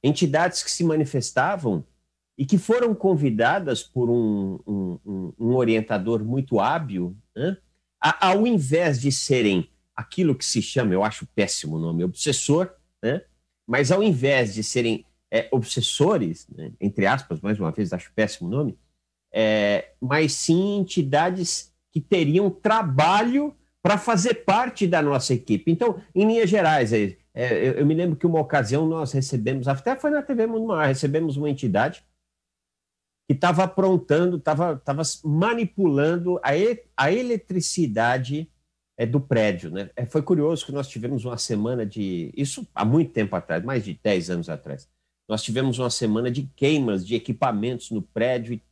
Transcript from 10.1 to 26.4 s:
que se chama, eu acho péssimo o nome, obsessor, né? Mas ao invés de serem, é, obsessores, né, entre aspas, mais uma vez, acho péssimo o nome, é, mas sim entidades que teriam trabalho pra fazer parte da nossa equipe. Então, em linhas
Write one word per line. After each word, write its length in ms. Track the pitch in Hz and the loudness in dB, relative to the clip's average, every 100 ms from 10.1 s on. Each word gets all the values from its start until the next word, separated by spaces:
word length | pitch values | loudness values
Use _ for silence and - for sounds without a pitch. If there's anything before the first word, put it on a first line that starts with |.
| - 175 131 | 0 0 0
que 100 | - | -2
se 160 | 120 | -2
chama, 320 | - - 113 | -2 0 0
eu 100 | 92 | 2
acho 220 | 104 - - - | 0 -2 -10 -2
péssimo 420 | 98 - 76 80 | -2 -2 -4 -4
o 20 | |
nome, 240 | 82 82 | -2 -2
obsessor, 680 | 90 - 151 139 - 151 185 - _ _ | -2 -2 -2 -2 2 0 0 -6 _ _
né? 220 | 110 156 - _ _ _ - | -4 -4 -8 _ _ _ -4
Mas 260 | 123 135 | 0 2
ao 120 | 185 | 4
invés 500 | 214 147 135 139 117 | 4 2 2 2 0
de 100 | 101 | -4
serem, 420 | 107 127 117 110 - _ _ | -4 -2 0 -2 -6 _ _
é, 180 | 110 - | -2 0
obsessores, 960 | 135 110 - 113 - 156 202 92 82 - - | -2 -2 -4 -4 2 2 2 -2 -6 -14 -16
né, 160 | 78 - | -16 -6
entre 260 | 101 101 98 | -4 0 0
aspas, 360 | 135 - 82 | 0 -2 -8
mais 180 | 101 107 | -4 -2
uma 120 | 85 | -4
vez, 200 | 80 95 | -4 -4
acho 220 | 90 - | -6 -8
péssimo 340 | - 107 - 87 | -2 -2 -2 -6
o 40 | |
nome, 260 | 120 143 - _ _ _ _ _ | -4 -4 -6 _ _ _ _ _
é, 600 | - 110 107 104 104 - _ | -2 2 2 2 0 -4 _
mas 340 | 127 143 156 | -2 0 0
sim 440 | - - 165 196 202 | -2 2 2 2 -2
entidades 960 | 185 - 139 147 170 185 175 - - _ _ | -2 -2 0 2 0 -2 -4 -6 -8 _ _
que 80 | - | -6
teriam 500 | 139 190 151 165 202 | 0 0 4 4 2
trabalho 1040 | 185 214 220 185 135 156 202 233 262 294 - _ _ | 0 0 2 2 2 4 4 2 0 -2 -8 _ _
pra 160 | - 202 | 0 2
fazer 480 | - 220 214 226 - | 2 2 2 0 2
parte 400 | 202 247 - 185 | 2 2 0 2
da 140 | 170 | 4
nossa 320 | 147 143 - | 4 0 0
equipe. 380 | 123 - 104 - | -2 0 0 2
Então, 300 | 165 240 190 - | 2 2 0 -4
em 120 | 180 208 | 2 4
linhas 240 | 233 | 4